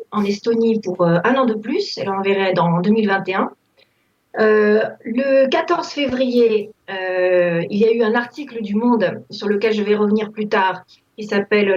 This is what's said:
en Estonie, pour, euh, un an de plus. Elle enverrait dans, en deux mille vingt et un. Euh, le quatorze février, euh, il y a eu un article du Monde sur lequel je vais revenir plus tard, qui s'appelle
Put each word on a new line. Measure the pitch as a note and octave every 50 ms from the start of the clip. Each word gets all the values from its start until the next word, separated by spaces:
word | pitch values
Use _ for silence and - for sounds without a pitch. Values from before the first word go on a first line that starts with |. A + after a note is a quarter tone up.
| - -
en | - G#3 G3+
Estonie, | G3+ G3+ - - A#3 A#3 A3+ A3+ A3+ A3 G#3+
pour, | - F#3+ F3 -
euh, | F3+ E3+ E3+ E3+ -
un | A3 C4
an | C4+ C4
de | A#3 G#3+
plus. | G#3 G#3 A3 D4 G4+ G4 - - -
Elle | - G3
enverrait | F#3+ F#3+ G3 G3 G3 G3 G3 F#3+ F3
dans, | E3+ E3 E3+
en | E3+ F3
deux | F3+ G#3
mille | G#3+ A3+ G#3+ G3
vingt | G3 F#3+ - F#3
et | F#3
un. | G3 B3 - - - _ _ _ _ _ _ _ _ _ _ _ _ _ _ - -
Euh, | A3 A3 G#3+ G#3+ G#3 G#3 G#3 G#3+ A3 - - - -
le | B3 A3+ B3 C#4 C#4 C4+ C4+ C4+ B3+
quatorze | D#4+ E4 E4 - F4 E4 - -
février, | - C#4+ C#4+ B3+ B3+ B3 C4 B3 A#3 B3 A#3 A3+ G#3+ G#3+ G3+ G#3+ - _ _ -
euh, | G3 F#3 F#3 F#3 F#3 F#3 F3+ F#3 F3+ F3+ F3 F3 E3+ E3+ E3+ -
il | G3+ G3+
y | A3
a | A3
eu | A#3 A#3 A#3
un | G#3+ A3+
article | A#3+ A#3+ - - - D4 - A#3 A3+
du | G#3 G3 G3+
Monde | G#3+ A#3 A#3+ A#3+ A3+ F#3 E3 C3+ B2+ - -
sur | - - G#3+ G3+
lequel | G#3 G3+ G#3+ A3+ G#3+
je | G#3 G3+
vais | G#3 G#3
revenir | G3+ G#3 G#3 G#3+ A3 G#3+ G#3
plus | - G#3+ G#3+ G#3
tard, | A3 G#3 F#3+ F#3 F3+ F3+ - _ - _ _ _ _ -
qui | G#3+
s'appelle | G#3 G#3 G3+ G3+ - G#3+ G#3 G#3 F#3+ F#3+